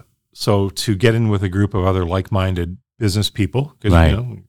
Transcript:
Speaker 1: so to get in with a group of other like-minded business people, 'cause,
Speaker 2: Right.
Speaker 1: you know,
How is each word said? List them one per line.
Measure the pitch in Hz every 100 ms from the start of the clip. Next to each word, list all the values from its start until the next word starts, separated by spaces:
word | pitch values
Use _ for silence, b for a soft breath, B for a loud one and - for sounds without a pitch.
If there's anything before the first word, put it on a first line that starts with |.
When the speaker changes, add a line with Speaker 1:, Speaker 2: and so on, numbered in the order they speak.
| - _ _
Speaker 1:
so | - - 101 98
to | - - 98
get | 113
in | 113 110
with | 101
a | 98
group | 95 101
of | 101
other | 92 95 85
like-minded | 92 - 98 95 90 85 90 _ -
business | 107 101 98
people, | - 95 123 143 _
'cause, | 104
Speaker 2:
Right. | 85 80
Speaker 1:
you | 104
know, | 123 101